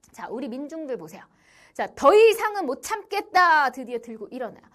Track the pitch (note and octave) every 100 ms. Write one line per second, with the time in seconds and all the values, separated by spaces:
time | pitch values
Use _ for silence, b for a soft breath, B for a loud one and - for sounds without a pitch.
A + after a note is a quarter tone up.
0 | _ - F3+ G#3 C4+ B3+ C#4+ D#4+ D4+ A#3
1 | D#3 F#3 - b b b b - G#3 -
2 | C#4+ G#4 A4+ A4 A4 G4+ D#4+ C4+ - G#4+
3 | G4 G4+ G4+ F#4 F4 D#4 C#4 B3+ B3+ A#3+
4 | A#3 A3 - B3 A#3 - _